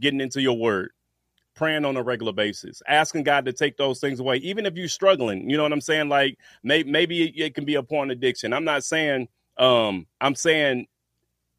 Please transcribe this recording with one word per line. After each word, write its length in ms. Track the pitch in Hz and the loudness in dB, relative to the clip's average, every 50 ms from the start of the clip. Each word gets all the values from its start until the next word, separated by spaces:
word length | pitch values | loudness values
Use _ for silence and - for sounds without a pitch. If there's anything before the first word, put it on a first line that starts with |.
Getting 220 | 123 143 139 139 | -2 -2 0 0
into 180 | 135 127 - 139 | -4 -4 -4 -2
your 160 | 135 131 120 113 | 0 0 0 2
word, 340 | 113 117 104 95 92 - - _ _ _ _ _ _ _ _ _ _ _ _ | 0 0 0 0 -4 -6 -12 _ _ _ _ _ _ _ _ _ _ _ _
praying 300 | - 160 160 156 151 147 | -4 -2 -2 0 0 0
on 120 | 139 135 | 0 -2
a 60 | 127 | -2
regular 300 | 120 123 123 113 113 110 | -2 -2 -4 -2 -4 -4
basis, 500 | 98 104 104 104 98 - - - - - - - | -2 0 -2 -2 -2 -6 -14 -16 -18 -12 -2 2
asking 360 | 147 151 156 - - 160 135 | 2 2 2 2 -2 -2 0
God 200 | 147 143 143 127 | 2 2 2 2
to 60 | 131 | -2
take 240 | 127 - 151 147 - | -2 -2 -2 -2 0
those 240 | - 139 135 127 - | 0 -2 -2 0 -2
things 200 | - 139 139 123 | -4 -4 -4 -2
away, 180 | 127 135 127 135 | -2 -2 -2 -2
even 280 | 139 180 196 220 208 | -2 -4 -6 -4 -4
if 100 | 196 160 | -4 -6
you're 120 | 175 180 160 | -6 -8 -8
struggling, 640 | - - 196 196 190 139 127 110 98 95 - 113 | -6 2 4 4 4 4 2 -2 -2 -4 -2 -2
you 60 | 143 151 | 0 0
know 60 | 151 | 2
what 80 | 147 | 0
I'm 80 | 151 147 | 0 -2
saying? 260 | 131 - 156 156 151 147 | -2 0 0 0 0 2
Like, 300 | 143 139 139 135 - _ _ - - _ | 2 2 2 2 -2 _ _ -20 -20 _
may-, 220 | - 120 147 160 156 | 0 2 2 2 2
maybe 400 | 135 143 156 175 165 170 170 165 | 2 2 2 2 2 2 0 0
it, 100 | 165 - | -2 -2
it 180 | 147 156 156 131 | -4 -6 -4 -4
can 120 | 156 147 | -6 -4
be 100 | 143 147 | -2 -2
a 60 | 143 | -2
porn 280 | 123 - 151 147 139 139 | -2 -2 -4 -4 -2 -4
addiction. 420 | 131 120 131 127 123 - - 107 120 | -4 -2 -2 -2 -2 -2 -4 -2 -2
I'm 100 | 143 160 | -2 0
not 200 | 156 147 139 131 | 0 0 -2 -2
saying, 440 | - 160 160 156 147 139 131 120 - _ _ _ _ _ - | -2 -2 0 0 0 0 -2 -4 -6 _ _ _ _ _ 2
um, 480 | 127 127 123 117 113 104 98 90 82 - _ _ | 4 6 6 6 4 2 0 -4 -6 -12 _ _
I'm 140 | 127 139 135 | -2 0 0
saying 500 | - - 170 160 156 147 139 127 123 - - _ _ _ _ _ _ _ _ _ _ _ _ _ | 2 2 2 2 4 2 0 0 -2 -4 -10 _ _ _ _ _ _ _ _ _ _ _ _ _